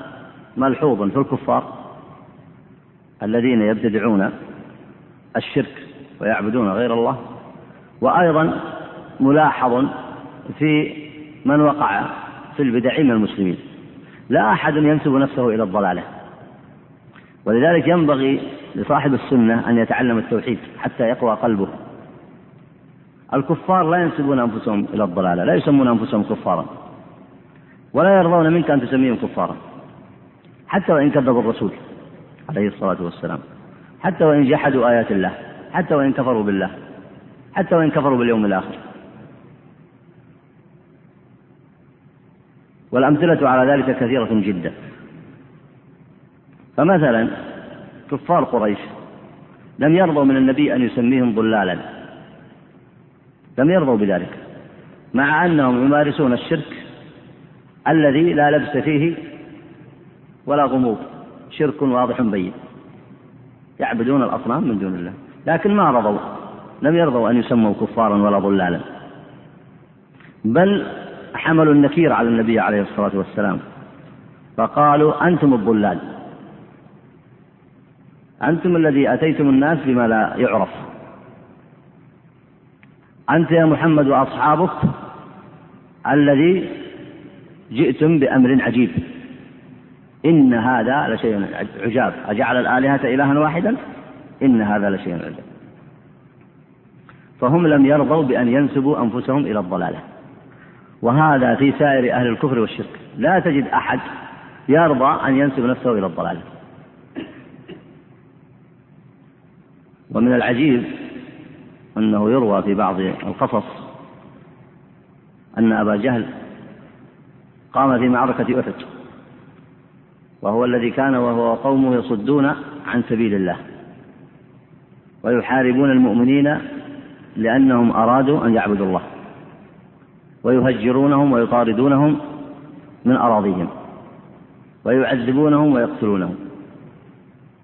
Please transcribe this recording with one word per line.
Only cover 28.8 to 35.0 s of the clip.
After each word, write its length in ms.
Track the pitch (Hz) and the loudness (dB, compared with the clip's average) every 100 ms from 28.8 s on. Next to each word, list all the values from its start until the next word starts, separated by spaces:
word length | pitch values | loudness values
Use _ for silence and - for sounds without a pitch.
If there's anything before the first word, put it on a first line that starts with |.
تسميهم 360 | 120 131 131 113 | 0 0 0 0
كفارا، 400 | 107 - 85 - - - - - - - - - - - - | -4 -4 -6 -8 -16 -20 -20 -20 -20 -20 -20 -20 -20 -20 -4
حتى 240 | 196 185 | -2 2
وإن 180 | 160 143 | 2 2
كذبوا 300 | 151 131 120 | 2 2 0
الرسول 320 | 113 113 98 - - - - - - - - | 0 -4 -6 -8 -16 -20 -20 -20 -20 -20 -10
عليه 200 | 78 104 | -4 -4
الصلاة 340 | - 98 87 | -2 -4 -4
والسلام، 360 | 87 - 85 76 69 - - - - - | -6 -8 -10 -10 -12 -20 -20 -20 -20 -8
حتى 240 | 175 180 | -6 2
وإن 240 | 160 147 131 | 4 4 4
جحدوا 400 | 147 147 131 120 | 2 2 2 4
آيات 240 | 120 | 2